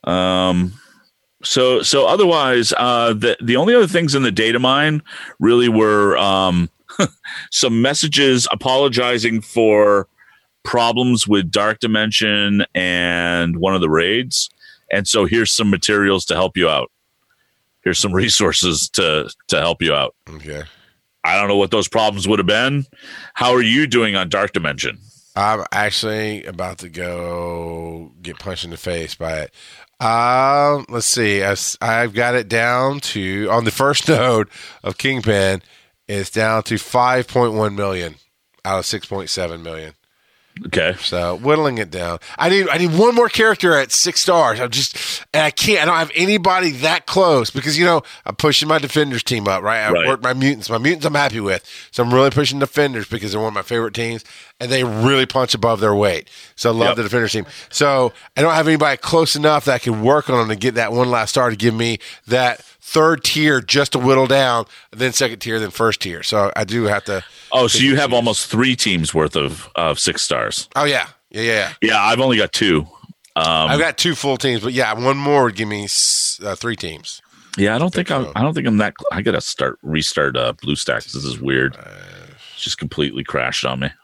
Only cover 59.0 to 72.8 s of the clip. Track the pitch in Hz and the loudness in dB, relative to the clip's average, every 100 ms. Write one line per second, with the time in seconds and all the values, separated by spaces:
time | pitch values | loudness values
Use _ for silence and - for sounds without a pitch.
59 | - 165 160 147 151 147 143 123 123 110 | 0 2 2 2 2 2 2 0 -2 0
60 | 113 147 - 127 110 107 120 117 110 117 | 2 2 2 0 0 0 -2 0 -2 0
61 | 123 123 107 - 123 104 113 113 117 110 | 0 0 0 0 0 0 0 0 -2 -4
62 | - - - 123 123 117 - _ - 160 | -10 -20 -2 0 0 -2 -14 _ -2 2
63 | 156 156 - 151 151 135 - 143 139 135 | 4 2 -2 2 2 2 2 0 0 0
64 | 127 135 131 139 131 120 110 - _ 110 | 2 4 4 2 2 0 -2 -14 _ -4
65 | 127 120 127 110 117 110 104 - 113 104 | -2 0 -2 -4 -6 -4 -4 0 0 0
66 | 98 82 - 107 98 - 101 117 107 101 | -8 -8 -2 0 0 -2 -4 -2 0 -2
67 | - 95 - - - 127 117 - 135 135 | -2 -6 -8 -20 -2 0 2 2 2 2
68 | 139 120 117 104 - 110 131 123 107 90 | 2 2 0 -2 -2 0 0 0 0 0
69 | 78 80 78 82 69 78 - - 82 69 | -2 0 0 0 -4 -6 -10 -4 -2 -2
70 | - 78 - 64 53 - - 135 147 131 | -4 -4 -4 -2 -4 -6 -6 -2 0 -2
71 | - _ _ 104 117 110 95 - 110 107 | -4 _ _ -6 -2 -2 -2 -2 0 2
72 | 104 117 131 113 95 - 104 78 | 2 2 2 2 0 0 2 2